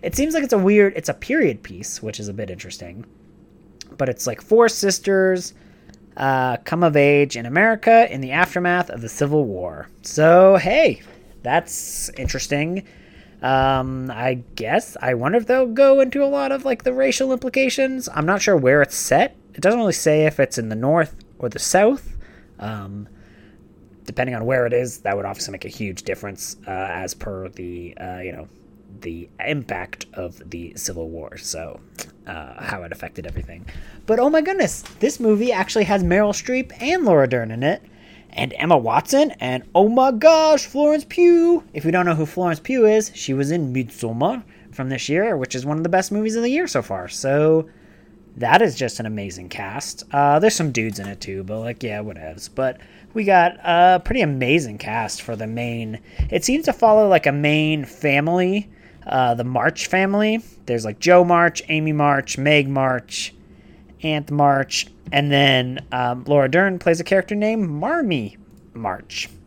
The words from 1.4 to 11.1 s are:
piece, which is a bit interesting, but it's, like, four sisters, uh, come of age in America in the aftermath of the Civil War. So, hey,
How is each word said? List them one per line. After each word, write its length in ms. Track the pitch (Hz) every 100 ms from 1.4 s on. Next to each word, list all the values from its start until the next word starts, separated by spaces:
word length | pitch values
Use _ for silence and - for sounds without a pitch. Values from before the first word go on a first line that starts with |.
| 202 107
piece, 400 | - 92 104 -
which 180 | 107 101
is 80 | 104
a 60 |
bit 160 | 98 101
interesting, 560 | 90 92 - 85 92 - _ _ _ _ _ _ _ - -
but 140 | 131
it's, 160 | 120 -
like, 160 | 113
four 260 | - 220 233
sisters, 880 | - 196 185 - 196 190 185 180 _ - _ _ - - -
uh, 400 | 135 131 127 120
come 240 | - 165
of 140 | 170 151
age 400 | 143 143 143 120
in 100 | 117
America 680 | 151 214 220 226 226 233
in 80 | 135
the 120 | 131
aftermath 580 | 143 180 180 175 175 175
of 100 | 117
the 80 | 117
Civil 360 | - 143 151
War. 440 | 127 92 87 76 - -
So, 540 | - - 156 175 190 190
hey, 440 | 160 262 311 110 -